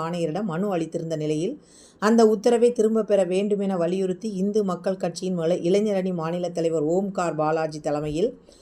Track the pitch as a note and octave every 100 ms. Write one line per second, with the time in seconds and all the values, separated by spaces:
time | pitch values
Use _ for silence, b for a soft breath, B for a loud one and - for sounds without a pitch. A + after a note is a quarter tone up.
0 | E3 F3 E3 E3 G#3+ D#3+ G#3 F3+ D#3+ E3+
1 | E3 D#3 D3+ D3+ F#3 D4 B B B B
2 | G#3 A3+ A3 G#3+ A#3+ A#3 A#3+ A#3+ G#3+ A3
3 | G#3+ G3+ F3 F#3 G3+ G3+ G3 F#3 E3 F#3+
4 | F#3 F3+ A3+ F#3+ G3+ G#3+ G3 F3 F#3 F#3+
5 | F3+ - F#3 F3+ D#3+ F3+ E3+ F#3+ G#3+ G3
6 | F#3 F3+ D#3+ F3+ F3 F3 E3 D#3+ D3+ F3
7 | G3+ G3 E3+ D3+ D3+ D#3+ D#3 D3+ D3+ D3
8 | D3+ D3+ A#3 - - b